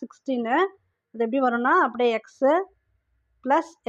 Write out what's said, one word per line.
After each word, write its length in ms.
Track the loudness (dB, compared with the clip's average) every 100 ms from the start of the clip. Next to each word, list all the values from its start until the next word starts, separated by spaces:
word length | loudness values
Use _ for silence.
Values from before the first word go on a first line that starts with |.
சிக்ஸ்டீனு. 560 | -12 -14 -6 -4 0 0 0 -4 _ _ _
இது 100 | -6 -2
எப்படி 160 | 0 0
வரும்னா, 280 | 0 2 2 2
அப்படியே 260 | 0 -2 -2
எக்ஸு 320 | -8 -2 2 2 -2 _ _ _ _ _ _ _ -2
ப்ளஸ் 260 | -2 -2 _